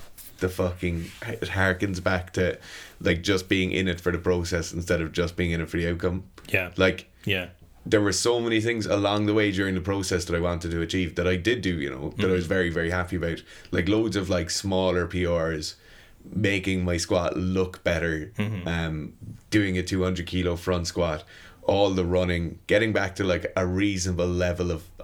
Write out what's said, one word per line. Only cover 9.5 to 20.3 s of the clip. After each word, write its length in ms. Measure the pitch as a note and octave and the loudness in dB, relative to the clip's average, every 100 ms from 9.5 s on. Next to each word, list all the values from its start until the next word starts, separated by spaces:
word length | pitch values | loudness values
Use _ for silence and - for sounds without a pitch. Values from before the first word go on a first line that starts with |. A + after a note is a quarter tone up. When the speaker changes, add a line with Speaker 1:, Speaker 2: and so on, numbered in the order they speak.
Speaker 1:
during 240 | F#2+ G2 | 2 0
the 60 | F#2 | 0
process 460 | F2 G2 F#2 F#2 F2 | 0 -2 0 -2 0
that 100 | E2+ | 0
I 40 | |
wanted 300 | F2 F2 E2+ | 0 -2 -2
to 100 | E2+ | -2
achieve 360 | E2 F#2 F2 - | -2 -2 -2 0
that 100 | F2 | 0
I 80 | |
did 260 | F2+ F2+ A#2+ | 2 2 0
do, 200 | F#2 E2+ | 0 -2
you 100 | C#2 | -4
know, 240 | C2 D2+ - | -6 -8 -2
that 100 | F#2 | 2
I 20 | |
was 120 | F#2 | 2
Speaker 2:
Mm-hmm. 40 | E2+ | 2
Speaker 1:
very, 160 | F#2+ F2 | 0 0
very 200 | E2 E2 | 0 0
happy 260 | F2+ F2 F2+ | 0 -2 -2
about. 260 | E2 E2 - - - | -2 -4 -10 -20 -4
Like, 160 | F#2 F2 | -2 2
loads 260 | G#2+ A2+ | 2 2
of, 160 | G2+ F#2 | 0 0
like, 180 | F#2 E2+ | 0 0
smaller 580 | - G2 F#2 F#2 F2+ E2+ | -2 0 2 2 2 0
P 180 | F2+ F2 | 0 0
Rs, 480 | E2+ D#2+ D#2+ D2+ - - - - - - | 0 0 -2 -6 -12 -18 -20 -20 -20 -8
making 520 | - G2+ G2 F#2+ F#2 | -2 0 0 0 0
my 140 | F2+ F2 | 2 0
squat 380 | E2+ F#2 F2 - | 2 2 2 0
look 460 | F#2 F#2 F#2 - | 0 0 0 -2
better, 500 | - E2 E2+ D#2 D2+ - | -2 0 0 -2 -4 -6
Speaker 2:
Mm-hmm. 300 | G#2 G#2 F2 | -4 -4 -4
Speaker 1:
um, 440 | E2+ E2 D#2 D2 - - - - | -2 -2 -4 -8 -12 -16 -16 -2
doing 260 | A2 G2 F#2 | 0 2 0
a 60 | |
two 220 | F2 F#2+ | -2 0
hundred 220 | F#2 F2+ | 0 -2
kilo 280 | F2 | -4